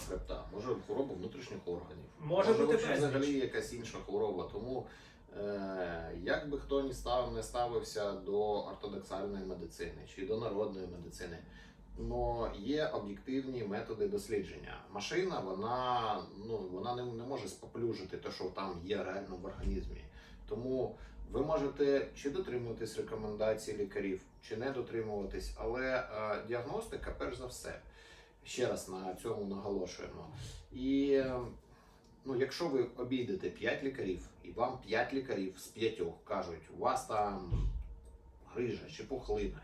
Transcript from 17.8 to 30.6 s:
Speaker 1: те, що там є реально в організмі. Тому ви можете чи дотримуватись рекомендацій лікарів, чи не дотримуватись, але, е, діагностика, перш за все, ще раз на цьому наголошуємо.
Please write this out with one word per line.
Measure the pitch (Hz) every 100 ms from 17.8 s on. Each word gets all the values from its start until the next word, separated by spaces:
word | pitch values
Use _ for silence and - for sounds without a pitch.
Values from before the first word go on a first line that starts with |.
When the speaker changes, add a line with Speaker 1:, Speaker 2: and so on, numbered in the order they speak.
| 117 101 92 -
Speaker 1:
те, | 104
що | -
там | 92 - 95 85
є | 90 101
реально | 92 98 95 90
в | 95
організмі. | - 101 95 - - - - - - -
Тому | 113 131 131 110 - - - -
ви | 120
можете | 151 147 139 - 139 139 - -
чи | 143
дотримуватись | 123 117 123 117 110 110 -
рекомендацій | 104 110 107 104 110 107 - 104
лікарів, | 98 104 98 92 - -
чи | - 110
не | 135
дотримуватись, | 127 - 117 110 104 98 95 - -
але, | 110 123 131 127
е, | 123 107 107 104 107
діагностика, | 120 - 147 - - - -
перш | 139 123
за | 127
все, | - - - - - - - - -
ще | - - 123
раз | 101 -
на | 95 - -
цьому | 120 104 98
наголошуємо. | 98 101 - 90 - - - - - - -